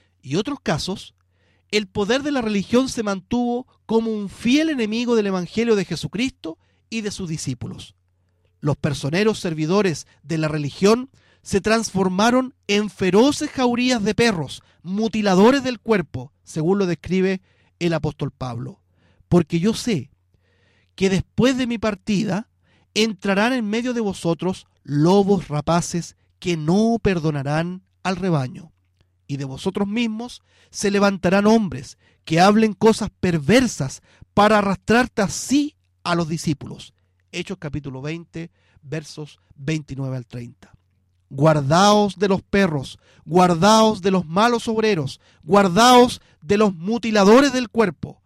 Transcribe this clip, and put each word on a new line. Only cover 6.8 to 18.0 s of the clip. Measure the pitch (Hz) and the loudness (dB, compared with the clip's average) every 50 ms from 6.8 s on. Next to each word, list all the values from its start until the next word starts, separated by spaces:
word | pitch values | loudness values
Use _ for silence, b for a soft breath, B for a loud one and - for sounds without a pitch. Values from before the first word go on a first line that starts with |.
| _ _ | _ _
y | - 226 | -10 -8
de | 208 208 | -8 -8
sus | - - 196 165 | -8 -8 -8 -8
discípulos. | 160 151 - - 127 - - - - - - - _ _ _ _ _ _ _ _ _ _ _ _ _ _ | -8 -8 -6 -8 -8 -8 -10 -12 -14 -14 -18 -20 _ _ _ _ _ _ _ _ _ _ _ _ _ _
Los | - 147 143 - | -4 -4 -2 -2
personeros | - 160 143 - - 139 147 180 214 220 214 - | -2 -4 -4 -4 -4 -4 -2 0 2 0 0 0
servidores | - 190 160 156 156 151 180 202 214 190 151 - b b b b _ | -4 -6 -6 -4 -2 0 0 0 0 0 -2 -6 b b b b _
de | 143 165 160 | -6 -4 -2
la | 156 151 | -2 -2
religión | 147 156 147 139 - - 190 196 220 240 254 269 b b b b b b b | -2 -4 -4 -6 -2 0 2 4 4 2 0 -6 b b b b b b b
se | - - 202 | -4 -4 -2
transformaron | 175 208 220 226 220 - - 190 190 185 185 185 208 233 240 254 262 254 - _ _ - | 0 2 0 0 0 -2 -2 -2 -2 0 0 2 2 2 2 2 0 -2 -8 _ _ -2
en | 202 208 214 208 | -2 -2 -2 -2
feroces | - - 202 185 175 202 233 285 285 - 311 294 | -4 -4 -2 2 4 4 4 4 2 0 -4 -6
jaurías | - - 254 247 240 240 247 254 254 233 202 | -4 -2 0 0 0 0 0 0 0 0 0
de | 214 214 | 0 0
perros, | - 233 233 214 170 147 123 - - - _ _ _ | 2 2 0 0 -2 -6 -8 -12 -16 -20 _ _ _
mutiladores | - 160 190 202 220 226 - 220 214 202 190 180 202 226 269 285 247 | -12 -8 -4 -4 -4 -2 -2 -2 0 2 6 6 8 6 6 4 2
del | 262 247 220 | -4 -6 -6
cuerpo, | - - 220 202 170 - - 135 123 - _ _ _ | -2 0 0 0 0 -4 -8 -14 -14 -14 _ _ _
según | - - 165 156 165 196 202 | -12 -8 -4 0 0 0 2
lo | 196 | 0
describe | 180 170 - - - 175 185 185 190 190 185 - _ _ _ _ _ _ - | 0 -2 -4 -4 -2 -2 0 0 0 -2 -4 -8 _ _ _ _ _ _ -6
el | 175 175 165 | -2 -2 -2
apóstol | 156 | -2